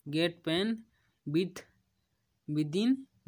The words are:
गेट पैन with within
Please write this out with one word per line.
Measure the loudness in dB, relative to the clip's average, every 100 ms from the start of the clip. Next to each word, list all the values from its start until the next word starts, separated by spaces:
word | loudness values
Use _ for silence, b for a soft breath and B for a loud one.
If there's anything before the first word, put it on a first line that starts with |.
| -6
गेट | 0 0 -2 -2
पैन | 0 0 -2 -8 _ _ _ -2
with | 0 0 -4 -18 _ _ _ _ _ _ _ -4
within | -2 0 2 2 2 -2 _